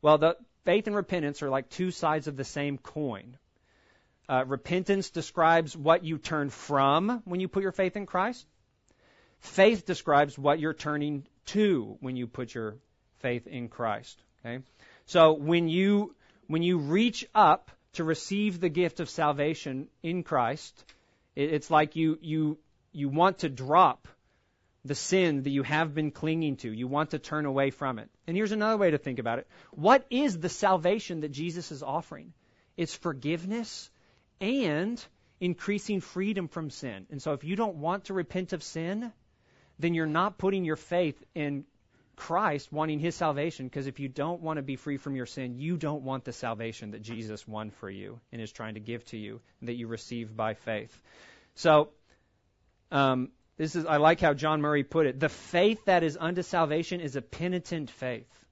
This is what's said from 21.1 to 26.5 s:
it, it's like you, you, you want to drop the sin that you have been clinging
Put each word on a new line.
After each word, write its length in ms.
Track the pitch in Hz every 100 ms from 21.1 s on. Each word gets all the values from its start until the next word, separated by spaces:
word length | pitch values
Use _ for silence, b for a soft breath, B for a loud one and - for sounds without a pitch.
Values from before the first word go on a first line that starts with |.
| b b
it, 200 | - 147
it's 180 | 151 151
like 240 | 156 151 160
you, 240 | 160 156
you, 360 | 165 156 151 156 _ _ _
you 160 | - 143
want 320 | 143 180 -
to 100 | 165
drop 600 | 127 131 160 170 123 - _ _ _ _ _ _ _
the 120 | 135 139
sin 480 | - 190 175 143
that 60 | 135
you 120 | 139
have 320 | 131 156 160 147
been 160 | 156
clinging 460 | - 156 160 156